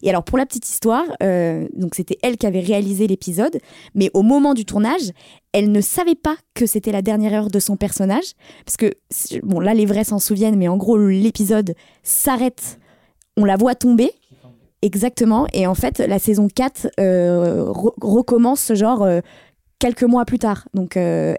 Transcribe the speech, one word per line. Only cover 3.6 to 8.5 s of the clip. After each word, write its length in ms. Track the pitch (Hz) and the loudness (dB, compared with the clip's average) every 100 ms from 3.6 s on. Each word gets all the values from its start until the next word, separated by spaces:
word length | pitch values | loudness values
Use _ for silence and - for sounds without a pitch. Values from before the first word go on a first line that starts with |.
| - - - | -10 -20 -6
mais 160 | 202 190 | 0 2
au 100 | 196 | 4
moment 320 | 214 285 285 | 4 4 4
du 100 | 247 | 0
tournage, 480 | 202 196 220 349 202 - - - _ | -2 -2 0 -2 -4 -10 -20 -20 _
elle 180 | 208 208 | 0 2
ne 100 | 208 | 2
savait 360 | 196 - 339 320 | 0 0 0 0
pas 180 | 302 311 _ | -2 -6 _
que 120 | - 233 | -2 -2
c'était 240 | 214 220 | 0 -2
la 100 | 202 | -2
dernière 320 | 196 214 214 | 0 0 0
heure 160 | 214 208 | 0 0
de 120 | 196 | -2
son 160 | 202 196 | -2 -2
personnage, 560 | 202 - 190 240 370 - - | -4 -2 0 0 -4 -14 -20